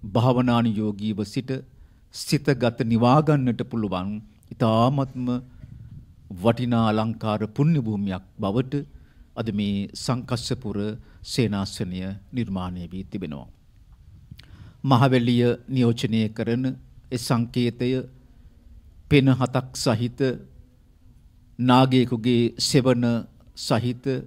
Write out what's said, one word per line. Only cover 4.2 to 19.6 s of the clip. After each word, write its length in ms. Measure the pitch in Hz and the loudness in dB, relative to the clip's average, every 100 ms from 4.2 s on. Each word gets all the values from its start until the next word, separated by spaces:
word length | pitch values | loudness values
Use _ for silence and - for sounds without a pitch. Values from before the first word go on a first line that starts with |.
| 110 - _ | -12 -20 _
ඉතාමත්ම 800 | - 117 110 120 143 135 131 123 123 127 - - - - - - - - | 0 2 4 4 2 -4 -4 -4 -4 -6 -20 -20 -20 -18 -20 -20 -20 -18
වටිනා 540 | 92 101 117 123 120 110 | -2 0 0 0 0 2
අලංකාර 540 | 107 110 113 110 107 104 | 0 -2 -4 -4 -4 -4
පුණ්‍ය 320 | 107 147 165 | -2 0 2
භූමියක් 440 | 110 104 101 90 - - | 0 -4 -4 -6 -10 -6
බවට 380 | 101 104 131 143 139 - - - - | -4 -2 -2 -6 -8 -18 -20 -20 -20
අද 160 | - 113 | -8 -4
මේ 400 | 104 101 101 101 | -2 -2 -2 -6
සංකස්සපුර 840 | - - 123 110 123 - 120 107 101 104 110 - - | -8 -6 -6 -4 -6 -4 -8 -6 -6 -6 -8 -16 -20
සේනාසනය 840 | - - 113 101 98 - 98 90 95 98 - | -10 -2 0 0 -4 -6 -8 -6 -8 -10 -10
නිර්මාණය 540 | 127 110 95 90 90 87 | -8 -4 -4 -6 -8 -10
වී 180 | 92 92 | -12 -10
තිබෙනවා. 420 | 107 87 73 62 - _ - - - - - - - - - - - | -10 -8 -12 -14 -20 _ -20 -20 -20 -20 -20 -20 -20 -20 -20 -20 -8
මහවැලිය 600 | 139 131 139 127 120 120 120 117 - | 2 4 6 4 4 2 2 0 -4
නියෝජනය 560 | 131 120 117 131 113 110 | 0 2 2 0 0 -2
කරන 360 | 110 117 120 131 131 - - - | -4 -2 -2 -2 -6 -14 -20 -10
ඒ 120 | 127 | -8
සංකේතය 680 | - 123 117 123 120 117 123 131 - - - - - - - - - - - | -2 0 0 0 -2 -2 -2 -2 -6 -16 -20 -20 -20 -20 -20 -20 -20 -20 4
පෙන 220 | 147 135 | 4 6
හතක් 380 | 131 127 127 | 4 2 -2